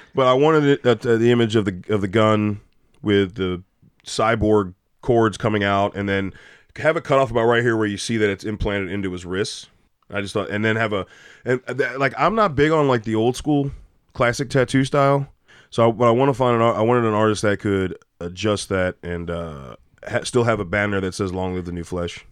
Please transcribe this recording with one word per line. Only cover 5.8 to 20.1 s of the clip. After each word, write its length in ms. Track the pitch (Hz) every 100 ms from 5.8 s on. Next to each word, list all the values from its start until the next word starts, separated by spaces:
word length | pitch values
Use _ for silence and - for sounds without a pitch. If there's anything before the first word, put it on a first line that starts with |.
| 101 98
and 120 | 101
then 240 | 98 98 - - - _ -
have 200 | 151 160
it 60 |
cut 160 | - 139
off 120 | 127
about 140 | 113 117
right 160 | 117
here 140 | 120 110
where 100 | 107
you 100 | 98
see 200 | - 113
that 120 | 104
it's 140 | 98
implanted 480 | 107 104 107 101 92
into 200 | 101 95
his 140 | 90 87
wrists. 420 | 92 113 - - _ _ _ -
I 100 | 101
just 120 | 98
thought, 160 | 107 -
and 140 | 104
then 120 | 110 110
have 180 | 110
a, 120 | 101 90 - - - 123
and, 160 | 127 -
uh, 60 |
th-, 240 | 127 123 131
like, 160 | 135 117
I'm 180 | 160 220
not 200 | 202 135
big 160 | 151
on, 160 | 160 139
like, 160 | 123
the 120 | 110 110
old 200 | 117 123
school 360 | - 143 139 - - _ _
classic 360 | - 120 117 131
tattoo 340 | 135 123 135 135
style. 420 | 143 139 143 139 _ _ - _
So 180 | - 117
I, 20 |
but 160 | 107 120
I 40 |
wanna 220 | 117 139
find 220 | 123 123 117
an 60 |
ar-, 140 | 117 101
I 60 |
wanted 240 | 113 123 113
an 80 |
artist 280 | 104 110 104
that 180 | 107 101
could 380 | 107 98 92 - _ -
adjust 500 | 87 92 107 101 -
that 260 | 95 92 -
and, 280 | 87 87 85
uh, 460 | 85 82 73 65 53 _ _
ha-, 160 | -